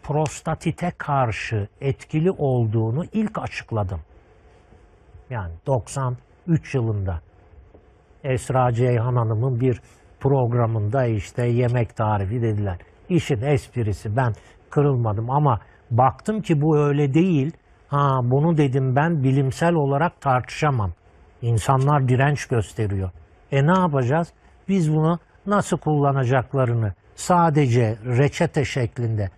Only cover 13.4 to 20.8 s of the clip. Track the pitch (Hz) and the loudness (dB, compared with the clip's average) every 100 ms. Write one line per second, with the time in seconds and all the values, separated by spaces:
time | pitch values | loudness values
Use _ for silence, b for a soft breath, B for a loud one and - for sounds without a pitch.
13.4 | 135 - - 123 107 92 113 107 123 104 | 0 -2 -2 -4 -4 -4 -4 0 -2 -4
14.4 | B B _ - 143 127 117 101 113 139 | B B _ 0 2 2 -2 -2 -2 2
15.4 | 147 113 B B _ 117 131 - - 220 | 2 2 B B _ 2 2 2 -6 -6
16.4 | - 156 151 151 143 143 143 139 190 156 | 0 2 2 2 2 2 2 2 4 2
17.4 | 135 - _ _ _ 143 143 131 123 135 | 0 -6 _ _ _ 0 2 2 2 2
18.4 | 160 156 139 135 131 127 165 165 131 135 | 2 2 2 2 0 2 2 2 2 2
19.4 | 135 - 170 170 139 139 165 - 139 127 | 0 0 0 2 0 0 0 -2 0 0
20.4 | - - 151 131 | -2 -2 0 0